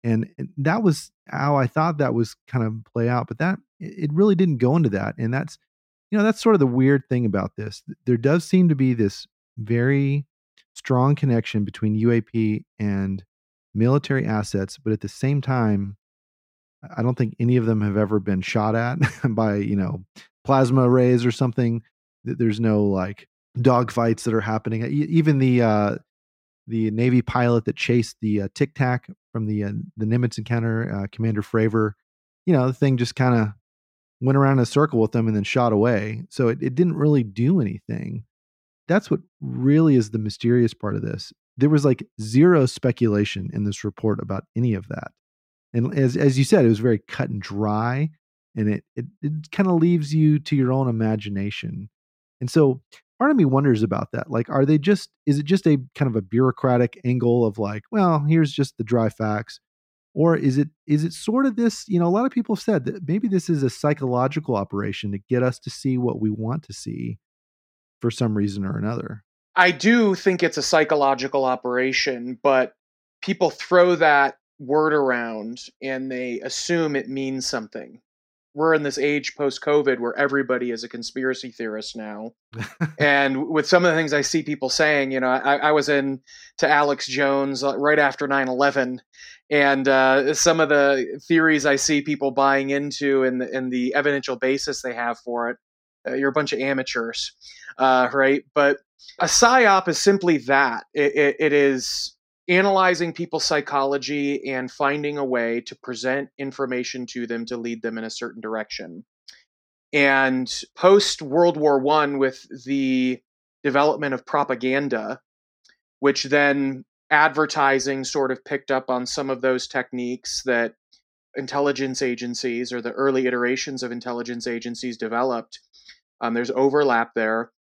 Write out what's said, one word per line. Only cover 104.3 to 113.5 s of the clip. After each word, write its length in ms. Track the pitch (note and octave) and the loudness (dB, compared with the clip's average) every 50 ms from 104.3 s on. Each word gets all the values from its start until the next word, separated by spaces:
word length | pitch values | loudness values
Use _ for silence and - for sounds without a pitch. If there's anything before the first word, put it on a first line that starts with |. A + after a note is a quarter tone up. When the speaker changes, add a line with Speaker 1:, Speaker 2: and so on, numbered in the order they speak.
| C#3+ C3+ - C3+ | -4 -6 -6 -6
Speaker 2:
and 220 | C3+ B2+ B2+ B2+ | -8 -6 -8 -10
finding 460 | - - C#3+ C#3 D3 D3 D3 D3 D3 | -6 -2 -2 -2 -2 -2 -4 -6 -6
a 80 | D3 C#3 | -6 -4
way 360 | C3 B2+ A#2+ A#2 A#2 A#2 A#2 | -2 -2 -2 -2 -2 -4 -6
to 140 | A#2 - B2+ _ - | -8 -10 -20 _ -14
present 460 | - B2 A2 A#2+ C3 C3 C#3 C#3 C3 _ | -12 -12 -6 -4 -4 -4 -4 -6 -10 _
information 680 | - C#3 C3+ C3 - C3+ B2 B2+ B2 B2 - - B2+ B2 | -12 -12 -12 -6 -8 -6 -6 -4 -6 -6 -8 -10 -12 -12
to 220 | A2+ - B2 A#2+ | -10 -8 -10 -8
them 180 | A2+ A#2 A#2 A#2 | -6 -8 -8 -8
to 120 | A2+ B2 | -8 -10
lead 240 | A#2+ A#2 A#2+ A#2 A2+ | -8 -8 -8 -8 -8
them 160 | A2+ A#2 A2 | -8 -8 -8
in 60 | A2+ A2 | -8 -10
a 40 | A2 | -10
certain 320 | - - A#2+ A2+ - A#2 | -10 -10 -12 -12 -12 -12
direction. 640 | A2 A2 A2 A2 G#2+ _ - - G2 E2+ E2 F#2 - _ _ _ _ - - _ _ _ _ _ _ _ _ _ _ _ - | -10 -8 -8 -8 -8 _ -12 -14 -14 -14 -16 -18 -20 _ _ _ _ -20 -20 _ _ _ _ _ _ _ _ _ _ _ 0
And 560 | D3 C#3+ C#3 C#3 C3+ C3+ C3 C3 C3 B2+ - - - - _ _ | 2 2 4 4 2 2 0 0 -2 -4 -6 -10 -12 -12 _ _
post 460 | - - F#3 G3 G#3 G3+ - - - | 2 4 6 6 6 4 0 -4 -6
World 340 | D#3+ C3+ C3+ E3 F3 F3 E3+ | -8 -4 0 2 2 2 2
War 240 | D#3 D3+ D3+ C#3+ C3+ | 2 2 2 2 2
One, 380 | C3 C#3+ D3+ D#3 D3 C#3+ C#3 | 2 2 2 2 0 0 0
with 280 | C3+ C3+ C3 C3 - - _ - C3 A#2+ | -2 -2 -2 -2 -8 -20 _ -20 -16 -8
the 560 | C3 C#3 C#3 C3+ C3 C3 B2+ B2+ B2+ B2+ - _ _ _ _ _ _ | -4 -4 -2 0 0 0 0 0 -2 -4 -6 _ _ _ _ _ _